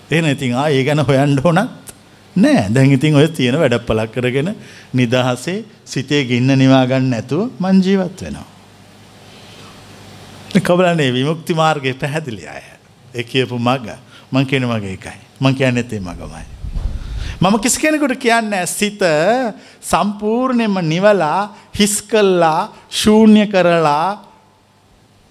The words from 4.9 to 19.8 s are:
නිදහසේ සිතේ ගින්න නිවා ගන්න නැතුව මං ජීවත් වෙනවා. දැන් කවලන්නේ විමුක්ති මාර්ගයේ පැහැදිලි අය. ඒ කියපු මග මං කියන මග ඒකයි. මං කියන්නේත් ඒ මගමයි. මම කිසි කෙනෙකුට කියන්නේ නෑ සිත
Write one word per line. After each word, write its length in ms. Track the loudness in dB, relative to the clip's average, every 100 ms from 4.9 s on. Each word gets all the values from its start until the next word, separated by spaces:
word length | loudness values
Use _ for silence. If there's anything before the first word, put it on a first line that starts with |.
නිදහසේ 680 | 0 2 2 0 -2 -6 -8 -10 -18 -12
සිතේ 380 | -8 -2 -2 0
ගින්න 320 | 0 2 4
නිවා 280 | 4 4 4
ගන්න 220 | 0 0
නැතුව 380 | -2 -2 -4 -4 -4
මං 240 | 2 2
ජීවත් 380 | 4 0 -2 -8
වෙනවා. 260 | -12 -12 -16 -20 -20 -20 -20 -20 -20 -20 -20 -20 -20 -20 -20 -20 -20 -20 -20 -20 -20 -20 -4
දැන් 160 | 0
කවලන්නේ 500 | 2 2 2 0 0
විමුක්ති 400 | 0 -2 -4 -4
මාර්ගයේ 400 | 0 0 0 -2
පැහැදිලි 540 | -6 -6 -6 -8 -12 -14
අය. 160 | -16 -18 -20 _ _ -12
ඒ 140 | -10
කියපු 360 | -4 -2 -2 -2
මග 380 | -2 -2 -4 -16 -20 -20 -4
මං 160 | -2 0
කියන 180 | -2
මග 200 | -2 -4
ඒකයි. 360 | -6 -10 -14 -18 -20 -2
මං 160 | 0 2
කියන්නේත් 380 | 0 0 -4
ඒ 60 | -8
මගමයි. 460 | -10 -12 -14 -16 -18 -14 -10 -6 -6 -6 -10 -10 -10 -2
මම 180 | 0 0
කිසි 200 | 0 -2
කෙනෙකුට 360 | -2 0 -2 -2
කියන්නේ 480 | 0 0 0 -4
නෑ 40 | -6
සිත 340 | -4 -4 0 0 2 2 0 -2 -8 -16 -18